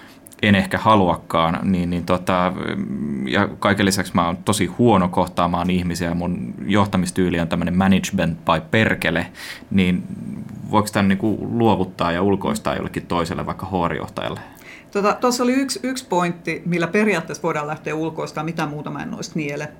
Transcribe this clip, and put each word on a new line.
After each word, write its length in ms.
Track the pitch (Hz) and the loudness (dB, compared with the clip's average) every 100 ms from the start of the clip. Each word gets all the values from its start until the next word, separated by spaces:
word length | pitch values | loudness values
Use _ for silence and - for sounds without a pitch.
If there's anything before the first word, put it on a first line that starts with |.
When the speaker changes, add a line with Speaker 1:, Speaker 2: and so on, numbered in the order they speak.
| - - - - | -20 -20 -20 -2
Speaker 1:
en 140 | 107 98 | 4 4
ehkä 220 | 95 92 | 2 2
haluakaan, 840 | 110 107 90 82 - 82 82 87 98 | 4 6 4 0 0 0 2 0 0
niin, 180 | 90 87 | 0 0
niin 160 | 87 85 | -2 0
tota, 480 | 90 92 92 90 82 78 80 - 67 73 67 65 | 0 2 2 2 -2 -4 -4 -4 -6 -6 -4 0
ja 200 | 80 101 - | 0 0 0
kaiken 260 | 104 98 98 | 2 4 2
lisäksi 260 | 95 87 90 | 2 0 0
mä 100 | 85 | 2
oon 120 | 92 | 0
tosi 280 | - 101 87 | -2 0 0
huono 440 | - 120 98 90 | 2 6 6 4
kohtaamaan 600 | 92 85 - 87 87 87 | 0 0 0 0 0 0
ihmisiä, 440 | 90 90 85 85 | 0 0 -2 -2
mun 400 | 85 87 87 58 - 73 | 0 -2 -4 -6 -8 0
johtamistyyli 760 | 104 104 92 90 - 90 85 | 2 2 2 0 2 2 2
on 80 | 82 | 0
tämmönen 300 | 85 85 90 | 0 0 4
management 600 | 95 92 - 98 82 82 - | 4 4 2 0 0 0 0
by 160 | 80 - | 0 2
perkele, 560 | 110 104 90 80 85 90 - - - - | 2 2 2 0 0 -2 -8 -16 -16 -2
niin 320 | 98 90 90 - - - - - - - | 2 2 2 -2 -10 -10 -10 -12 -12 -2
voiko 180 | 107 104 | 0 2
tän 140 | 107 98 | 2 2
niinku 300 | 95 110 95 104 | 2 0 -2 -2
luovuttaa 600 | 117 113 92 92 - 85 | 2 4 4 0 -2 0
ja 100 | 85 | 2
ulkoistaa 540 | 101 95 - - - 64 | 2 2 0 -2 -2 -4
jollekin 300 | - - - | -4 -6 -4
toiselle, 400 | 87 85 73 78 | -2 -2 -4 -6
vaikka 200 | 82 90 | -6 -4
H 220 | 92 85 | 0 0
R-johtajalle? 520 | 78 - - - - - - - - - | -2 -6 -6 -6 -6 -12 -20 -20 -20 -8
Speaker 2:
Tota, 220 | 302 302 | -2 0
tossa 300 | 302 247 240 | 2 0 2
oli 100 | 247 | 2
yksi, 260 | 269 277 - | 0 -2 -4
yksi 240 | 254 262 - | -6 -6 -4
pointti, 540 | 175 175 175 170 156 175 | -2 0 -4 -8 -6 -2
millä 220 | 170 165 | -2 0
periaatteessa 560 | 208 214 170 165 - | 2 2 0 -4 -6
voidaan 240 | 170 151 147 | -4 -4 -4
lähteä 280 | 156 156 156 | -6 -6 -4
ulkoistamaan, 500 | 160 156 151 156 160 | -4 -6 -8 -6 -6
mitä 200 | 165 147 | -4 -6
muuta 240 | 147 147 | -6 -8
mä 120 | 147 | -8
en 80 | - | -8
noista 220 | - - 165 | -10 -8 -6
niele. 320 | 147 147 147 - | -6 -6 -10 -12